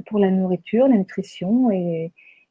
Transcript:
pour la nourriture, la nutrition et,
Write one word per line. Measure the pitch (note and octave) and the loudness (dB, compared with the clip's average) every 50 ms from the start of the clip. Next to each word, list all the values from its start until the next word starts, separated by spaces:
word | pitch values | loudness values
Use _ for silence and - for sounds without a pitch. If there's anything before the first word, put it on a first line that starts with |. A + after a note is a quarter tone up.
| - | -8
pour | - G#3+ G#3 | -4 0 2
la | G3+ F#3+ | 2 2
nourriture, | F#3+ F#3+ F#3 F#3 F#3 F3 - - - A3 C4 | 2 0 0 -2 -2 -4 -4 -4 0 2 4
la | C#4 C4 | 4 4
nutrition | G#3 F#3 - - - F#3 - - - F3+ F3+ A3 B3 B3+ A#3+ G3+ | 2 0 -2 -6 -10 -10 -10 -12 -10 -4 -2 0 0 2 0 0
et, | F#3 F3 F3 E3+ E3 E3 E3 - _ _ _ _ _ _ _ | 0 -2 -4 -4 -6 -6 -10 -12 _ _ _ _ _ _ _